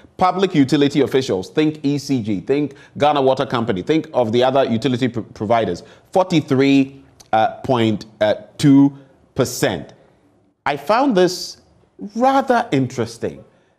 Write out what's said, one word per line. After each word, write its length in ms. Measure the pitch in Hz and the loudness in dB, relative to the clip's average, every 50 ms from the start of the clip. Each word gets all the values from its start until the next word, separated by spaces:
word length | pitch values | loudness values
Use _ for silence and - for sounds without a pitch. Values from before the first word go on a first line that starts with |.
| - - _ | -20 -16 _
Public 380 | - 185 180 175 190 196 185 - | -2 0 0 0 0 -2 0 2
utility 480 | 147 135 127 156 143 143 135 143 151 | 2 2 2 2 2 0 2 2 0
officials, 480 | 127 - - 131 127 - 101 92 92 - | 0 2 0 -2 0 0 -4 -4 -4 -6
think 280 | - 156 156 156 151 156 - | -2 -2 -2 -2 -2 -4 -4
E 140 | 139 147 139 | -4 -4 -4
C 240 | - - 135 127 | -4 -4 -4 -4
G, 180 | 104 110 101 90 | -2 -4 -6 -6
think 340 | 85 - 135 147 151 135 - - - - - - | -2 -2 -2 -2 -2 -6 -8 -16 -20 -14 -4 0
Ghana 220 | 139 151 151 143 | 0 0 2 2
Water 260 | 131 135 131 135 135 | 2 0 0 0 -2
Company, 360 | - 131 117 113 113 101 90 | -4 -2 -4 -2 -2 -4 -4
think 260 | 85 - 156 160 151 - - | -2 -2 -2 -2 -2 -4 -2
of 180 | 123 120 110 | -2 -2 0
the 100 | 107 120 | 2 2
other 220 | 123 131 127 139 131 | 2 2 2 2 0
utility 440 | - 117 107 - 135 123 113 131 117 | 0 -2 -2 -2 -2 -2 0 -2 -4
pro-, 140 | - 110 | -4 -6
providers, 600 | 95 - - - 110 101 117 117 110 92 87 85 - - - - _ _ | -12 -12 -10 -8 -2 0 0 0 0 -2 -4 -8 -10 -20 -20 -20 _ _
forty-three 880 | - 185 185 180 180 151 - - 135 131 139 139 139 139 135 135 - - - - _ _ - - - 110 110 - - - | -2 -2 0 2 0 -2 0 0 2 2 4 4 4 4 2 0 -4 -20 -20 -20 _ _ -8 -2 0 0 0 0 -2 -6
point 440 | - - 127 117 113 110 104 98 - - - - 107 107 101 - - - _ - | -4 -2 0 2 2 0 0 -2 -8 -12 -4 -2 0 0 0 -2 -6 -18 _ 0
two 380 | - 143 135 139 139 139 139 - - _ _ _ _ _ - | 4 6 6 6 6 4 2 -4 -20 _ _ _ _ _ -4
percent. 580 | - 123 - - - 147 123 95 71 - - - _ _ _ _ _ _ _ _ _ _ _ _ _ - | -2 -2 -2 -2 -4 -4 -2 -4 -4 -10 -14 -20 _ _ _ _ _ _ _ _ _ _ _ _ _ -6
I 100 | 135 147 | -6 -6
found 400 | 143 - - 214 240 285 285 214 | -4 -2 0 0 2 2 2 4
this 440 | 180 185 180 180 - - - - _ _ _ _ _ _ _ _ - 196 208 - | 4 2 2 0 -4 -12 -14 -16 _ _ _ _ _ _ _ _ -18 -18 -12 -4
rather 520 | 226 247 269 269 277 262 269 240 226 - - | 0 0 2 2 2 2 2 0 0 0 0
interesting. 720 | 156 135 131 117 - 123 113 - - - 113 90 71 69 - _ _ _ _ _ _ | -2 -2 -2 -2 -4 -6 -6 -6 -6 -8 -10 -10 -10 -10 -20 _ _ _ _ _ _